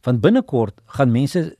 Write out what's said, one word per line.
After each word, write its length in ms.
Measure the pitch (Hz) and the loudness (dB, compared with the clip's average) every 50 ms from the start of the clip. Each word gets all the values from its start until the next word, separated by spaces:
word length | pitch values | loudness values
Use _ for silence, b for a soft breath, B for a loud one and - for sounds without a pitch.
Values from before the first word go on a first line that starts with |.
Want 200 | - 127 127 113 | -4 -4 0 2
binnekort 600 | 104 165 226 262 247 - - 123 113 98 - _ _ | 2 2 2 2 0 -2 -2 -2 -2 -4 -6 _ _
gaan 260 | - - - 139 123 | -10 -4 -2 0 0
mense 300 | 113 120 139 139 - 180 160 160 - | 2 0 0 -2 -2 -4 -6 -6 -10